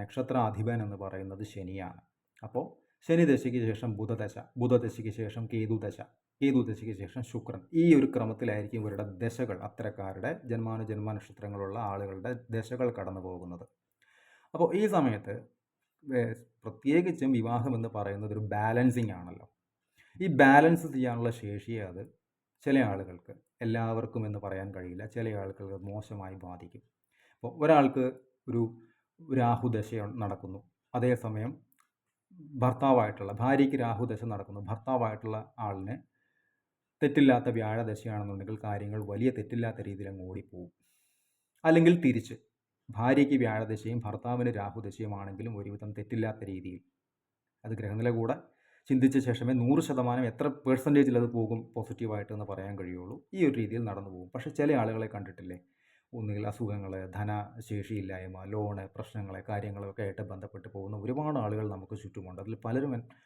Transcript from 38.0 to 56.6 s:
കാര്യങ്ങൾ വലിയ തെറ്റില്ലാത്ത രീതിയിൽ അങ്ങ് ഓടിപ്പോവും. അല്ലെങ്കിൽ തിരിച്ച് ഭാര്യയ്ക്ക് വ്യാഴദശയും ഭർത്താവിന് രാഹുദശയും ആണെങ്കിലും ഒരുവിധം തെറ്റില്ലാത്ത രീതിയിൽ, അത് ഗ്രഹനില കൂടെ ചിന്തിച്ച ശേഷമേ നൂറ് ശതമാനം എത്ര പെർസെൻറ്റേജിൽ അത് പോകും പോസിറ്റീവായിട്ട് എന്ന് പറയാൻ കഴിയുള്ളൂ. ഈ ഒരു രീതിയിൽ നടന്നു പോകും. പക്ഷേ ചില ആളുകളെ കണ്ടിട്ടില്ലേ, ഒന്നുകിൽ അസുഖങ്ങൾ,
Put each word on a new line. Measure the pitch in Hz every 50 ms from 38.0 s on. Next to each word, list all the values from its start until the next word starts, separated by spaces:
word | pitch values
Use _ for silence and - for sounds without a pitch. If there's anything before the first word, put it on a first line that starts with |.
| - 113 107 104 104 101 98 98 98 107 110 107 -
കാര്യങ്ങൾ | 107 104 101 104 101 104 107 104 107
വലിയ | 101 101 120 131 127 110
തെറ്റില്ലാത്ത | 104 - 120 117 117 113 110 - 95 101
രീതിയിൽ | 98 95 98 95
അങ്ങ് | 98 95 92 92
ഓടിപ്പോവും. | 95 95 - _ - 90 175 175 _ _ _ _ _ _ _ _ _ _ _ _ _ _ _ _ _ _ -
അല്ലെങ്കിൽ | 160 165 170 165 170 175 170 165
തിരിച്ച് | 127 120 113 - - 113 - _ _ _ _ _ _ _ _ _ -
ഭാര്യയ്ക്ക് | 110 107 117 127 135 143 139 139 143 127
വ്യാഴദശയും | 120 110 107 110 110 107 110 107 - 110 120 117 117
ഭർത്താവിന് | 107 - - - 120 123 123 120 120 - 101
രാഹുദശയും | 101 98 82 113 101 98 - - 110 104 101 98
ആണെങ്കിലും | 98 98 95 92 110 117 107 101
ഒരുവിധം | 101 101 104 104 107 107 104 104
തെറ്റില്ലാത്ത | 104 - 117 110 110 110 107 - 98 98
രീതിയിൽ, | 95 92 92 92 90 87 _ _ _ _ _ _ _ _ _ _ _ _ _ _ _ _ -
അത് | 113 110 98
ഗ്രഹനില | 107 98 104 110 117 123 117 117
കൂടെ | 113 117 147 - - _ _ _ _ _ _ _ _ -
ചിന്തിച്ച | 135 127 135 131 139 135 131
ശേഷമേ | 160 160 - 120 123 131 120
നൂറ് | 117 127 147 165 165
ശതമാനം | - 139 127 123 120 120 131 127 113
എത്ര | 113 - 143 147 139 - -
പെർസെൻറ്റേജിൽ | 127 131 131 - 151 143 143 135 139 127 120
അത് | 120 117
പോകും | 120 113 110 107 117 110 117 -
പോസിറ്റീവായിട്ട് | - 117 107 - 110 - 117 107 107 104 104 - 107
എന്ന് | 104 101 98
പറയാൻ | 95 95 95 101 101 98
കഴിയുള്ളൂ. | 90 90 90 90 87 98 120 - _ _ 190
ഈ | 190 165
ഒരു | 139 123 117
രീതിയിൽ | 110 101 113 120 117 104
നടന്നു | 95 98 98 95
പോകും. | 92 90 92 92 -
പക്ഷേ | 123 - 151 127 -
ചില | 147 151 147 123
ആളുകളെ | 110 110 110 110 113 107 -
കണ്ടിട്ടില്ലേ, | 101 95 95 87 - - 90 90 - _ _ _ _ _ _ _ _ _ _
ഒന്നുകിൽ | - 117 107 104 101 104 107 107
അസുഖങ്ങൾ, | 104 -